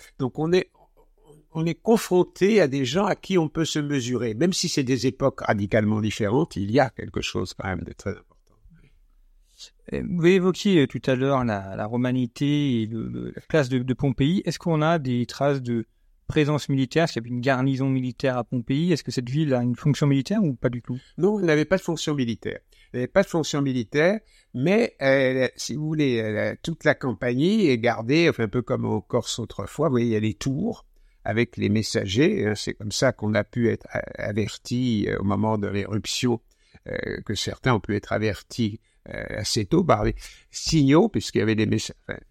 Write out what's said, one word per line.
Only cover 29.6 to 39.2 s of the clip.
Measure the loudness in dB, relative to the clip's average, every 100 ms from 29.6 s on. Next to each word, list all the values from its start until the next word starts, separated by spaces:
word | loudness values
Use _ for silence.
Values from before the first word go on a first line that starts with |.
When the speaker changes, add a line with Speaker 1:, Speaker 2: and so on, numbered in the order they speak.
| -10 -2 0
Speaker 1:
Vous |
voyez, | 2 2
il |
y | 0
a |
les | 0
tours | -2 -4 -2 -4 -6 -14 _ _ _
avec | -4 -2 -2 0
les | 0
messagers, | 0 0 -2 -2 2 2 2 -2
hein, |
c'est | -2 -6
comme | -8 -8
ça | 0 0
qu'on | 0 -2
a | 0
pu | -2 0 0
être | 0 -4
a-, | -8 -8 -8
averti, | -6 -4 -4 -6 -6 -2 0 0 0
euh, | -2
au |
moment | -2 0 0 0
de | -2
l'éruption, | -4 -4 -4 -4 -2 0 -2 _ _ _ -20 -10
euh, | -8 -6 -8 -6
que |
certains | -6 -6 -2 2
ont | 2
pu | 2 -4
être | -2
avertis, | -2 -2 -4 -10 -4 -4 -4 _ _ -14
euh, | -12